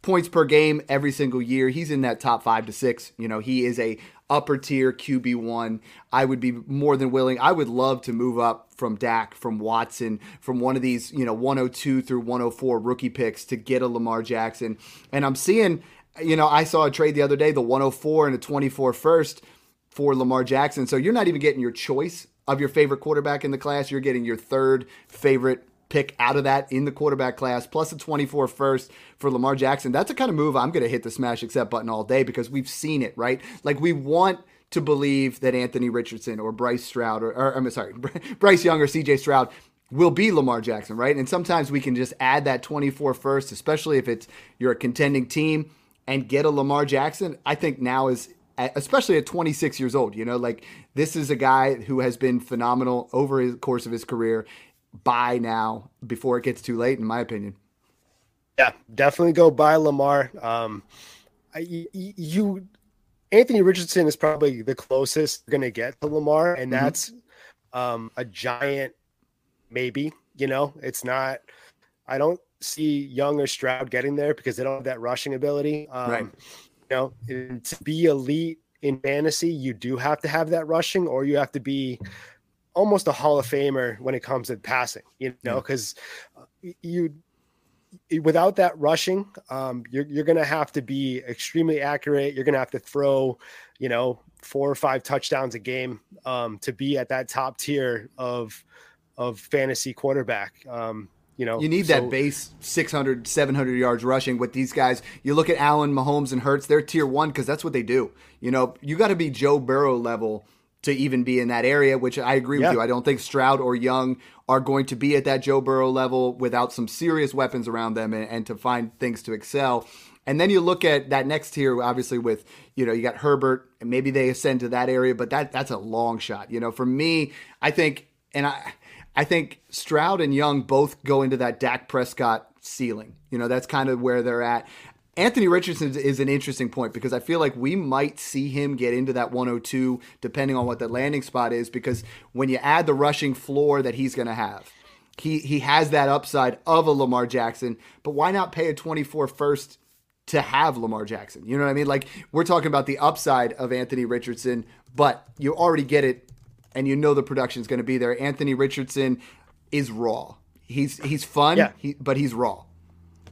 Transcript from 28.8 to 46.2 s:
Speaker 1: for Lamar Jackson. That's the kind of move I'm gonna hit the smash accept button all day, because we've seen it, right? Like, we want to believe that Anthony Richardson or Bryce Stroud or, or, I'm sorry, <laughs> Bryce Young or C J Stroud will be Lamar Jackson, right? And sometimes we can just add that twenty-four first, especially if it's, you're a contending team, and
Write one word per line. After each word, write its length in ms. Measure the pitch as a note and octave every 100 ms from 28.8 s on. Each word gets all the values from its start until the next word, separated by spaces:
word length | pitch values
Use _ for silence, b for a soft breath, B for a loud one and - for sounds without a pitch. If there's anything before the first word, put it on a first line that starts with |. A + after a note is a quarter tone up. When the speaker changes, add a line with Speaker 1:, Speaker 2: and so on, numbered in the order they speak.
| - B B _
Speaker 1:
for 120 | C#3
Lamar 240 | B2+ C3 C3+
Jackson. 380 | C3 C#3 C3
That's 160 | C3 F#3+
the 40 |
kind 160 | C4 C4
of 60 | D#3
move 220 | D3+ C3+
I'm 140 | C3
gonna 180 | E3 A#2
hit 140 | A#2+
the 80 | A2+
smash 320 | - B2 A#2
accept 280 | A#2 C3 A2
button 180 | A#2 A2+
all 140 | A2
day, 200 | G#2+ C3
because 260 | B2 A#2+ A#2
we've 180 | C#3 C3
seen 360 | - D#3 D3+
it, 140 | A#2+ -
right? 220 | A#2+ C3 B A3+
Like, 160 | D3 C#3+
we 140 | E3
want 480 | E3 C3+ E3 F#3+ F3+ _ b _
to 100 | E3+
believe 580 | D3+ C#3+ C#3+ C#3 C3+ B2
that 160 | C3 B2+
Anthony 340 | B2 B2 B2
Richardson 520 | A#2 A#2 A2+ - G#2+
or 100 | A2
Bryce 320 | A2 B2 B2
Stroud 400 | - B2 A#2 A2
or, 80 | A2+
or, 220 | A#2+ C3+ C3
I'm 140 | B2+
sorry, 240 | B2+ F#2+
<laughs> 460 | A2+ C3+ E3+ - B3
Bryce 260 | G3+ F3+ E3+
Young 160 | D#3+
or 60 | C#3+
C 140 | D#3+
J 140 | D3 C3+
Stroud 340 | - C#3 B2 B B _ _
will 200 | C3 E3+
be 220 | D3 A3
Lamar 260 | E3 C3 A#2
Jackson, 380 | A2 G#2+ - A2
right? 180 | B2+ C#3+
And 140 | B2+
sometimes 420 | D3+ E3 E3+ C#3
we 80 | C#3
can 160 | C3 B2
just 180 | B2+ -
add 240 | C3 C#3+
that 200 | C#3 B2
twenty-four 500 | - D3+ C#3+ C3+ C#3+
first, 400 | B2+ C#3 C#3 C3+
especially 440 | G2+ - D#3 D#3 C#3+
if 120 | B2
it's, 180 | A2+ - B B B
you're 140 | B2
a 20 | A#2
contending 500 | B2+ B2 C#3+ C#3 B2
team, 460 | D#3+ D#3 D#3 D#3 b b _ -
and 200 | C3+